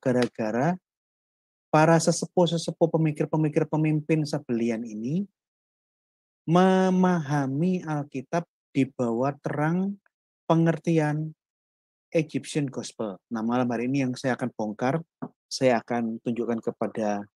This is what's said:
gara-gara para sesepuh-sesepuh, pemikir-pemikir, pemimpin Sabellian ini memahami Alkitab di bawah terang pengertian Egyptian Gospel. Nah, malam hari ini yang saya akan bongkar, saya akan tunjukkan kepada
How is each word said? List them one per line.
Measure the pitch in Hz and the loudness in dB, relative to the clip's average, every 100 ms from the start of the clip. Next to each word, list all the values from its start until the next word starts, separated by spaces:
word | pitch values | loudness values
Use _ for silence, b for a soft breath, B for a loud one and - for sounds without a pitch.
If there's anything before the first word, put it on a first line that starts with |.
gara-gara | 131 123 120 - 110 113 147 180 _ _ _ _ _ _ _ _ _ | 0 2 0 -2 -4 0 0 -2 _ _ _ _ _ _ _ _ _
para | 151 156 165 | 4 6 6
sesepuh-sesepuh, | 165 165 - - 170 165 - 165 165 | 4 0 -2 2 2 0 -4 0 2
pemikir-pemikir, | 160 160 151 151 156 156 156 156 | 2 0 0 -2 0 0 0 0
pemimpin | 156 156 156 147 160 147 | 0 0 0 0 0 0
Sabellian | 147 139 117 117 113 | -4 -4 -2 -2 -2
ini | 120 107 117 170 202 _ _ _ _ _ _ _ _ _ _ _ - | -6 -8 -4 -4 -6 _ _ _ _ _ _ _ _ _ _ _ 2
memahami | 170 190 185 185 185 185 175 139 147 131 139 180 185 | 4 6 4 4 4 2 2 0 -2 -2 0 0 -2
Alkitab | 160 151 143 135 123 170 170 _ _ | -2 -6 -6 -10 -6 -6 -6 _ _
di | 135 135 | -2 -2
bawah | - 120 117 139 143 | -2 -2 0 -2 -4
terang | 160 143 151 180 196 202 _ _ _ _ - | -6 -4 0 0 -2 -6 _ _ _ _ 0
pengertian | 165 165 165 - 160 151 151 156 156 _ _ _ _ _ _ _ | 2 4 2 0 2 2 -2 -6 -10 _ _ _ _ _ _ _
Egyptian | 170 151 139 - 156 139 | -2 -2 -4 -6 -4 -4
Gospel. | - 110 - 110 92 - | -6 -10 -8 -8 -8 -10
Nah, | 117 | -6
malam | 113 123 123 | -2 0 0
hari | 117 123 | -2 -2
ini | 139 127 | -2 -2
yang | |
saya | 123 135 120 | -2 -4 -2
akan | 123 | -4
bongkar, | - 107 104 127 156 - _ - _ - | -4 -6 -4 -2 -2 -6 _ -16 _ -14
saya | - 131 113 | 0 2 2
akan | - 120 113 113 | 0 -4 -4 -4
tunjukkan | - 117 113 117 | -4 -4 -2 -4
kepada | 117 - 107 - 104 104 101 | -4 -4 -4 -2 -2 -4 -6